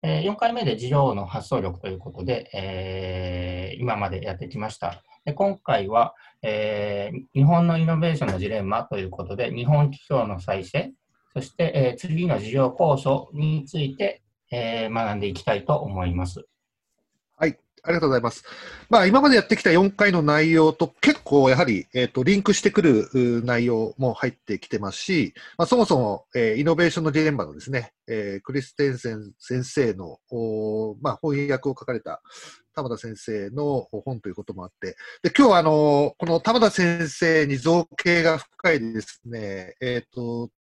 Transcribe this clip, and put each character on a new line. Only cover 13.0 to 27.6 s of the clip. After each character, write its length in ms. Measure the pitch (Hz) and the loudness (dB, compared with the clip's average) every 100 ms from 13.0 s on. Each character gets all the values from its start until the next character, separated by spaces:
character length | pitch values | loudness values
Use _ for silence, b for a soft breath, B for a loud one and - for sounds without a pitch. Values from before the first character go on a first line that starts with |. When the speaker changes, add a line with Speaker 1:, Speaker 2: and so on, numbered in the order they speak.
| 139 135 - | 2 -2 -2
Speaker 1:
に 300 | 147 151 156 | -4 -2 -2
つ 160 | 139 160 | -4 -6
い 160 | 139 135 | -6 -2
て、 260 | 196 - _ _ _ | -4 -4 _ _ _
え 340 | 123 113 113 113 | -8 -6 -6 -4
ー、 60 | |
学 240 | 117 113 104 | -4 -4 -2
ん 40 | |
で 60 | 101 | -4
い 80 | |
き 80 | 92 | -6
た 140 | - 104 | -4 -4
い 100 | - | 0
と 100 | - | -2
思 300 | 101 92 90 | -2 -4 -2
い 80 | |
ま 120 | 90 90 | -2 -4
す。 200 | - - _ _ _ _ _ _ _ _ _ | -8 -18 _ _ _ _ _ _ _ _ _
Speaker 2:
は 100 | 160 | -2
い、 120 | - _ _ | -2 _ _
あ 60 | - | -2
り 60 | |
が 60 | 170 | 0
と 60 | 151 | 2
う 20 | |
ご 60 | |
ざ 60 | 127 | 2
い 20 | |
ま 80 | 117 | 0
す。 140 | - B B B B B | -6 B B B B B
ま 120 | 226 | 4
あ、 60 | 185 | 6
今 140 | 247 | 6
ま 80 | 285 | 6
で 80 | 240 | 6
や 60 | |
っ 40 | - | 4
て 100 | 220 | 2
き 60 | |
た 80 | - | 6
四 200 | 170 196 | 6 4
回 220 | - 208 | 4 2
の 100 | 175 | 4
内 280 | 147 151 160 | 4 4 4
容 220 | 160 156 | 6 6
と 220 | 151 160 _ | 4 -4 _
結 180 | - 294 | 2 2
構 280 | - 143 131 | 4 6 6
や 60 | 127 | 4
は 80 | |
り、 220 | 143 98 - | 4 0 -2
え 120 | 127 | -2
ー 40 | 123 | -2
と、 140 | - | 0
リ 140 | 131 202 | 2 2
ン 60 | |
ク 120 | 196 | 4
し 80 | 196 | 2
て 80 | 202 | 4
く 100 | 202 | 4
る、 300 | 170 113 - | 6 4 2
う、 320 | 135 120 117 | 0 2 0
内 220 | 120 120 120 | 0 0 0
容 280 | 113 110 - | 0 -2 -2
も 160 | 131 | -2
入 160 | 110 131 | 0 -4
っ 20 | |
て 260 | - - 107 | -6 -8 -8
き 100 | - | -4
て 100 | 110 | -6
ま 140 | 101 | -6
す 60 | - | -8
し、 360 | - 180 104 B B B | -2 -2 -2 B B B
ま 60 | |
あ、 20 | 170 | 2
そ 100 | 247 | 4
も 80 | |
そ 140 | 214 151 | 4 2
も、 280 | 110 98 _ | 2 -4 _
え 200 | 127 113 | -2 0
ー、 60 | 110 | 2
イ 40 | |
ノ 120 | 147 165 | 0 2
ベ 100 | 170 | 2
ー 40 | |
シ 80 | 175 | 2
ョ 40 | |
ン 20 | |
の 80 | 156 | -2
ジ 100 | 147 | 2
レ 80 | 156 | 0
ン 60 | 139 | 0
マ 80 | |
の 80 | 80 | -6
で 80 | 73 | -10